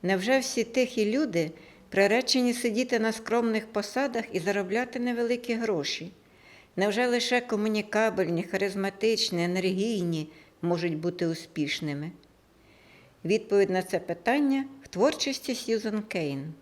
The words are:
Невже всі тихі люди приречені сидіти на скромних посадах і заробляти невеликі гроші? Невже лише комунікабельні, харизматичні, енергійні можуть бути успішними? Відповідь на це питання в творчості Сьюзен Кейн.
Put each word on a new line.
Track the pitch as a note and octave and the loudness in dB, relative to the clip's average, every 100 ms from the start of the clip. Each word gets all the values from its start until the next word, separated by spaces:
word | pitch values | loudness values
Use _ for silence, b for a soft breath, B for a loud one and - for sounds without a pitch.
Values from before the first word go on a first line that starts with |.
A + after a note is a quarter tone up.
Невже | F3+ F#3+ G3+ C4+ | 2 0 2 2
всі | B3+ - | 2 -2
тихі | A3+ C4 B3 A3+ G#3 B3 | 0 0 0 2 0 2
люди | D4+ E3+ E3 B B B B | 0 0 0 B B B B
приречені | F#3+ G3 A3+ B3+ C4 B3 | 2 4 4 2 2 2
сидіти | A#3+ B3 G#3+ B3+ A#3+ | 2 0 0 0 2
на | A3 | 0
скромних | A3+ - A#3 A#3 A3 A3 | -2 0 0 2 0 -2
посадах | G#3 G3+ B3+ C#4 A#3 A3 | -6 -4 -2 -2 -2 -4
і | F#3 | -4
заробляти | E3+ G3+ F#3 G#3+ B3 B3 | 0 0 0 -2 -2 -2
невеликі | A#3+ A#3+ A#3 A#3+ A#3+ | -2 0 0 -2 -2
гроші? | A#3 A3+ F#3 C#3 - E3+ - B B B B B - | -2 0 0 -2 -6 -8 -16 B B B B B 0
Невже | G3+ G3+ B3 | 0 2 2
лише | A#3+ B3 B3 | 2 2 0
комунікабельні, | A#3+ G#3+ G#3+ G#3+ G#3 G#3+ A3 G3+ F3 E3+ | 0 0 0 0 0 2 2 2 0 0
харизматичні, | F#3 F#3+ G3 F#3+ G3 G3 A3 A3 F3 F3 | -2 -2 -2 -2 -4 0 0 2 0 0
енергійні | F3 F3+ F#3 F#3+ G#3+ A3 F3 D#3+ D3+ B B B | 0 0 0 0 0 0 0 -2 -4 B B B
можуть | E3+ F3 F3 D#3 | 0 0 0 -2
бути | E3+ F3 E3+ | -4 -2 -2
успішними? | D#3+ - - D3 - D3+ C#3+ D#3 F3 - _ _ B B B B B B B E3 | -2 -8 -4 -2 -2 -4 -6 -8 -12 -20 _ _ B B B B B B B 0
Відповідь | G#3+ A3 G3+ G3 | 0 4 4 4
на | F#3 | 2
це | F3+ F3 | 0 -4
питання | - E3+ - C4+ C#4+ C4+ C4+ - | -2 -4 0 2 4 2 -2 -10
в | - | -12
творчості | F3 B3+ - - C4+ - B3 | 2 2 2 -4 -4 -4 -6
Сьюзен | - A3+ G#3+ G#3+ | -2 -2 0 -4
Кейн. | G#3+ F#3+ D3+ C#3 D3 D#3+ | -4 -4 -2 -4 -6 -12